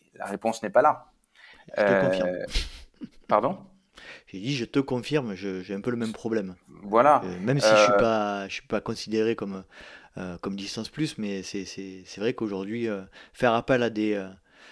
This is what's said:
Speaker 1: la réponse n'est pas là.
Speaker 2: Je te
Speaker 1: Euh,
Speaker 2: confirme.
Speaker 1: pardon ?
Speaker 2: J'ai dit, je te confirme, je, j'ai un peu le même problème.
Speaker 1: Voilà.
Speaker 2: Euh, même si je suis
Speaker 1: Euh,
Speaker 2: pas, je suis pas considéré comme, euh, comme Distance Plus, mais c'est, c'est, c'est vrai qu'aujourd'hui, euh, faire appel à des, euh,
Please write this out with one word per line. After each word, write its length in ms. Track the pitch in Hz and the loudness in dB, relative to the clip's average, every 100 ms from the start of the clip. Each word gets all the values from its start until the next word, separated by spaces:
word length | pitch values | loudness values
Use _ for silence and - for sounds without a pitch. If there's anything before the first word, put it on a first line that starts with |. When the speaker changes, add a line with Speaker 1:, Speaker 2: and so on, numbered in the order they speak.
| _ - | _ -12
Speaker 1:
la 100 | 101 | -8
réponse 360 | 98 - - | -4 -4 -4
n'est 80 | 107 | 0
pas 120 | 110 | 4
là. 320 | 147 123 - _ _ _ - - - | 4 2 -4 _ _ _ -20 -20 -8
Speaker 2:
Je 40 | - | 0
te 60 | |
Speaker 1:
Euh, 240 | 104 98 92 | 4 4 4
Speaker 2:
confirme. 240 | 92 90 90 - - - - - - - - - | 2 0 -4 -4 -4 -4 -10 -20 -18 -18 -14 0
Speaker 1:
pardon ? 300 | 107 123 190 - _ _ - - - _ | 2 2 -4 -12 _ _ -20 -20 -20 _
Speaker 2:
J'ai 120 | 95 | -10
dit, 160 | 110 143 | -6 -4
je 100 | 113 | -2
te 140 | 135 | -2
confirme, 560 | 135 127 113 147 123 95 | 0 -2 -2 -2 -2 -6
je, 260 | 101 92 | -6 -6
j'ai 120 | 92 | -6
un 60 | 101 | -6
peu 120 | 110 | -4
le 40 | 120 | -4
même 160 | 113 | -4
problème. 440 | 107 113 110 95 90 - | -6 -4 -2 -4 -10 -20
Speaker 1:
Voilà. 540 | 80 101 110 139 143 | -16 2 6 6 6
Speaker 2:
Euh, 160 | 92 90 | 2 -4
même 200 | 101 139 | 0 4
si 80 | 110 | 6
je 60 | 107 | 8
suis 180 | 104 | 8
Speaker 1:
Euh, 40 | 101 | 6
Speaker 2:
pas, 500 | 113 110 104 101 98 | 4 2 0 -4 -6
je 60 | - | -10
suis 120 | - | -6
pas 140 | 107 | -6
considéré 560 | 107 113 - 110 110 113 | -4 -8 -4 0 0 0
comme, 260 | 101 95 92 - - - - - | -6 -10 -12 -20 -20 -20 -18 -12
euh, 200 | 92 85 | -10 -8
comme 180 | 101 98 | -8 -8
Distance 320 | 98 - 110 | -8 -8 -8
Plus, 280 | - 151 - | -6 -6 -4
mais 260 | 104 98 | -6 -6
c'est, 200 | 90 101 | -8 -8
c'est, 400 | 92 - 95 95 92 | -10 -12 -14 -14 -16
c'est 140 | - | -6
vrai 140 | 110 | -4
qu'aujourd'hui, 560 | 127 110 98 98 117 117 | -2 -4 -6 -6 -4 -4
euh, 140 | 101 95 - - | -4 -8 -18 -20
faire 220 | - 123 | -2 2
appel 300 | 113 - 131 | 2 2 2
à 60 | 117 | 0
des, 260 | 107 107 104 | 0 0 -2
euh, 120 | 95 95 _ _ - | -6 -14 _ _ -20